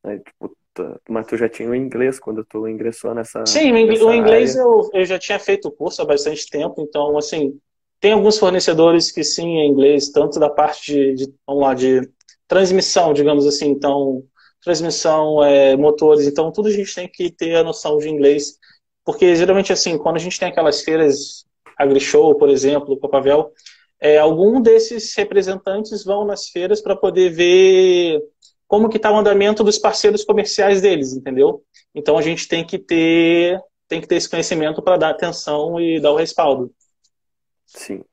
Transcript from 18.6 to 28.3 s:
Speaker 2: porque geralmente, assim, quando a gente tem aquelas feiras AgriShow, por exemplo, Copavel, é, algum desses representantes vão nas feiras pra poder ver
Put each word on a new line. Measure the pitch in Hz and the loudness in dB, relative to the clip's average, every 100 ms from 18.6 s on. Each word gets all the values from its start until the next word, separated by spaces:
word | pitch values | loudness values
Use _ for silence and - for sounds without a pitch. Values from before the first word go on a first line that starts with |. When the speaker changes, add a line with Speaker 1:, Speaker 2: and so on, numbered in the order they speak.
| _ _ _ _ - | _ _ _ _ -10
Speaker 2:
porque | 151 180 165 | 2 2 4
geralmente, | 175 196 196 | 2 2 0
assim, | 185 185 156 | -2 -2 -4
quando | 165 165 | -4 -4
a | |
gente | 175 - | -6 -8
tem | 180 | -4
aquelas | 175 156 147 | 0 0 -2
feiras | - 160 151 135 - - _ _ _ - | -2 2 2 0 -6 -18 _ _ _ -4
AgriShow, | 139 135 139 151 156 143 | 0 0 2 4 4 4
por | 143 | 4
exemplo, | 131 135 147 143 135 | 4 2 -2 -4 -6
Copavel, | 139 139 135 147 151 _ - _ _ _ | -2 0 2 0 -2 _ -20 _ _ _
é, | 151 151 | 2 4
algum | 151 160 202 262 | 4 2 2 4
desses | 226 226 226 233 - - | 4 4 2 -8 -8 -6
representantes | 208 202 185 190 196 196 214 214 | -2 -2 -2 -8 -8 -8 -8 -12
vão | 180 202 208 | -6 -4 -4
nas | 196 - | -8 -10
feiras | 175 185 208 | -8 -2 -2
pra | - 190 | -2 -2
poder | 196 175 185 | 0 2 0
ver | 165 175 185 190 185 185 180 175 151 151 | 2 4 6 6 6 4 2 0 -2 -6